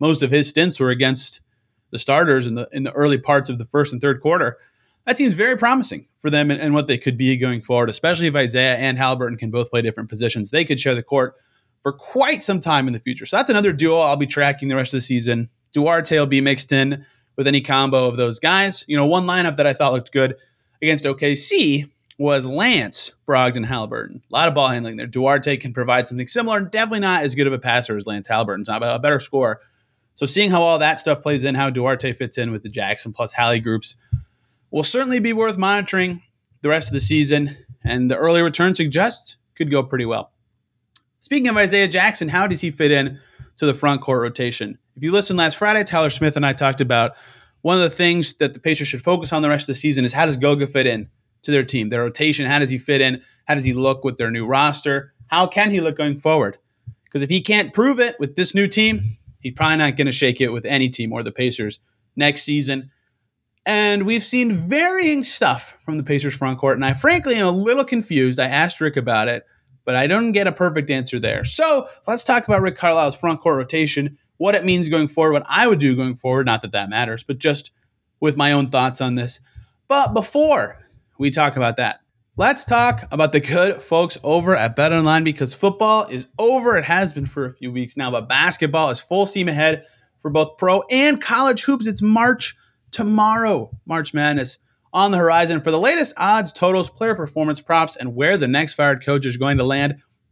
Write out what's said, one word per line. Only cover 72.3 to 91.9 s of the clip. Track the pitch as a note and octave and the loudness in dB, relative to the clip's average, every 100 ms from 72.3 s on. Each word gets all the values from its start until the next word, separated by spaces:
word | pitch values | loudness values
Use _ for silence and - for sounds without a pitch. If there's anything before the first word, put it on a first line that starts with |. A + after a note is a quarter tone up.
| A#3+ A3+ | 0 2
about | G3 | 0
Rick | F#3 - | 0 0
Carlisle's | F3 E3 D3 - | 2 2 0 0
front | E3+ D#3 | -4 0
court | E3+ C#3 | 0 0
rotation, | B2 D#3+ D3+ D3 C#3+ - _ - | -2 -2 -2 -2 -4 -8 _ -2
what | F#3 | 0
it | G3+ | 2
means | F#3 F3+ D#3+ | 2 0 2
going | D#3+ D3+ | 0 0
forward, | D#3+ D#3 | 2 2
what | C#3+ - | 2 0
I | E3+ B3 | 2 4
would | E3 | 4
do | C#3+ B2+ | 2 2
going | C3 | -2
forward, | B2 B2+ C3 B2+ | -4 -2 0 2
not | A2 | 0
that | G#2 | -2
that | G2+ G2 | -4 -2
matters, | A2 A#2 A#2 | -2 -4 -6
but | - C3 | -8 -2
just | D#3 C#3+ - _ _ _ _ _ | -2 -2 -6 _ _ _ _ _
with | D3+ C#3+ | -2 2
my | C#3+ | 2
own | C#3+ C3 | 2 2
thoughts | C3 C3 B2+ | 0 0 -2
on | B2+ | -4
this. | B2 A#2+ - _ - - _ - | -4 -6 -10 _ -20 -20 _ -2
But | C#4 B3+ | 0 0
before | G#3+ - C#4+ D#4 B3+ G#2 - _ _ _ - | -2 0 2 2 2 -2 -8 _ _ _ -4
we | C#3 | -2
talk | D3 C#3+ C3+ | 2 0 2
about | A#2+ A#2+ | -2 0
that, | A2 - _ _ _ - | -4 -6 _ _ _ 0
let's | A3 C4+ | 0 0
talk | - A#3+ A#3+ A#3 - | 0 2 2 -2 -4
about | D3 D3+ | 0 2
the | D3+ | 2
good | C3+ E3+ F#3+ - | 0 2 0 -2
folks | - E3 F3 - | 0 0 0 -2
over | C#3+ E3+ F3 | 0 2 2
at | E3 A2+ B2+ | 2 2 2
BetOnline, | D#3 E3 D#3 D#3+ | 2 4 4 4
because | D#3+ D3+ C3+ | 2 -2 -6
football | - G3 G3 G#3+ A3 | 0 0 2 2 2
is | - B2+ - - | 0 -8 -10 0
over. | A3+ C4 A#3 F#3+ | 2 2 2 2
It | |
has | C#3+ F3 F#3 | 2 0 0
been | D3 C3+ | -4 -8
for | C#3+ B2+ | -6 -8
a | |
few | B2+ B2+ | -10 -8
weeks | B2 B2 C#3+ | -8 -8 -6
now, | B2+ | -4
but | A#2+ A2 | -4 0
basketball | C3 F3 - D#3 D#3+ D3+ | 2 2 0 0 2 0
is | A#2 | -2
full | - F#3 G3 | -2 -2 0
steam | G3 F3 | -2 -2
ahead | D3 D#3 D3+ - _ _ _ | 2 2 0 -6 _ _ _
for | D3+ | -2
both | D3+ D#3 - | 0 0 0
pro | F#3 F#3+ - | 0 0 0
and | B3+ D4 B3+ | 2 2 0
college | - A#3+ C4+ A#3 | 0 2 2 2
hoops. | - C4+ | 0 0
It's | A3 | -2